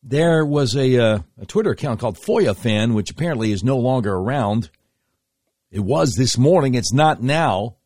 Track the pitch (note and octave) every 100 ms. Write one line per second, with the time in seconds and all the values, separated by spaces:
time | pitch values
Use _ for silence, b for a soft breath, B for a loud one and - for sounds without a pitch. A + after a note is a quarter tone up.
0 | C3+ C#3 E3 E3 D3+ D3 C3+ C3 C3 B2+
1 | A2+ G#2+ - _ G2 G3+ G#3+ - D3 A2
2 | A#2+ G2+ - A3+ D#3 G2 A#2+ G#2+ A2+ G#2+
3 | G2+ - E3+ C3+ A2 G#2 G#2+ C3+ A#2+ C3
4 | G#2 F#2+ F#2+ C#3 G#2 A2 - _ _ _
5 | _ _ _ _ _ _ _ G#2 F#2+ D3
6 | D3 G2+ B2+ - C3+ F3+ C#3 B2 A2 B2+
7 | D#3 D3+ A#2+ D3+ D#3 F#2+ A2 -